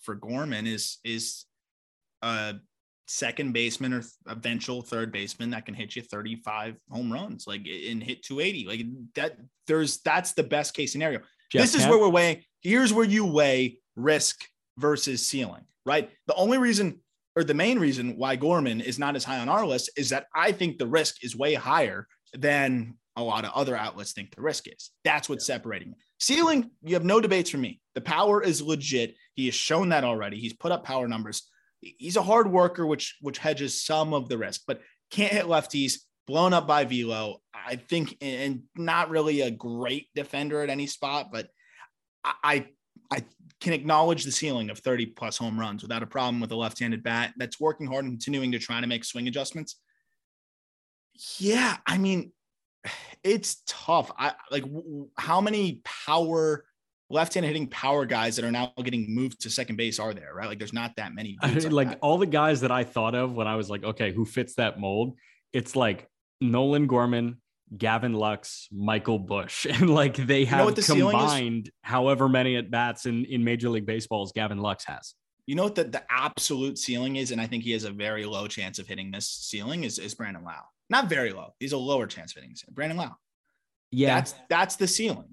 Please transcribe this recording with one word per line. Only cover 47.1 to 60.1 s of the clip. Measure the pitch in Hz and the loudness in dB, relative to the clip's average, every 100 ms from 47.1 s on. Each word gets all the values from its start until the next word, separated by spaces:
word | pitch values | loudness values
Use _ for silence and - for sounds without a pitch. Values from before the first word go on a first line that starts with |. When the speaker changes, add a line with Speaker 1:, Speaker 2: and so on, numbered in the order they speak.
| 117 120 - | -2 -2 -4
Speaker 1:
that's | 120 - | -10 -2
working | 156 156 143 | -2 -2 -4
hard | 135 135 | -4 -4
and | |
continuing | 117 127 143 127 | -6 -4 -2 0
to | 120 | -2
try | - 117 | -2 -4
to | 120 | -2
make | 117 | -4
swing | - 123 123 | -6 -6 -4
adjustments. | 123 135 165 151 - _ _ _ _ _ _ _ _ _ _ _ _ _ _ - - | -4 -6 -8 -12 -16 _ _ _ _ _ _ _ _ _ _ _ _ _ _ -14 -4
Yeah, | 196 233 247 - - | 0 2 2 0 -2
I | 180 | 2
mean, | 190 185 - - _ _ _ _ - - - - | 2 2 -2 -10 _ _ _ _ -14 -14 -16 -4
it's | 185 214 - - - | 0 0 0 -6 -8
tough. | - - 165 - - | -8 0 2 2 -2
I, | 139 - - | -2 -2 -6
like, | 143 | -6
w-, | 139 151 | -6 -8
w-, | 170 147 143 - | -10 -12 -12 -8
how | 151 175 | 0 2
many | 208 214 196 120 | 2 2 0 -4
power, | - - - 156 165 165 160 147 - _ _ _ - | -10 -10 0 2 2 2 2 0 -4 _ _ _ -2
left-handed | 147 160 190 156 | 0 2 2 0
hitting | 151 131 | -2 -4
power | - 131 143 131 | -2 2 2 2
guys | 120 113 117 | 0 0 0
that | 117 | -2
are | |
now | 120 123 127 | 0 -2 -4
getting | 127 123 107 | -4 -2 -2
moved | 113 131 117 | -2 -2 -4
to | 113 | -6
second | - 123 113 | -4 -4 -2
base | 117 107 | -2 -2
are | 110 | -4